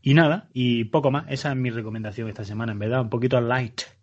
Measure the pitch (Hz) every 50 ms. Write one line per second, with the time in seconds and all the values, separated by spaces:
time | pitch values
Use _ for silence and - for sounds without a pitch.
0 | _ 135 139 165 165 151 160 202 - _ _ 127 123 123 120 117 113 110 - 156
1 | - 139 135 143 160 - 143 127 - 151 135 131 127 123 113 117 110 110 107 113
2 | 107 104 98 113 113 110 101 - 107 92 104 107 117 113 107 104 104 110 120 131
3 | 123 110 127 120 120 127 127 123 120 117 123 131 127 110 - - - - _ _